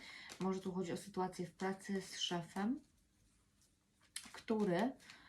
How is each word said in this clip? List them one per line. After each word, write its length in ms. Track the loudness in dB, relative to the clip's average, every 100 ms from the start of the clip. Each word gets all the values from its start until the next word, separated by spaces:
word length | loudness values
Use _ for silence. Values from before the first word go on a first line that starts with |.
| -16 -14 -10 -2
Może 200 | 0 2
tu 120 | 0
chodzi 200 | 0 0
o 60 | -2
sytuację 500 | -4 0 0 0 -6
w 40 |
pracy 500 | -2 -2 -2 0 -2
z 180 | -2 -2
szefem, 600 | 0 0 -2 0 2 0 -4 _ _ _ _ _ _ _ _ _ _ _ -14 -14 -12
który, 600 | -8 0 4 6 6 4 0 -14 -20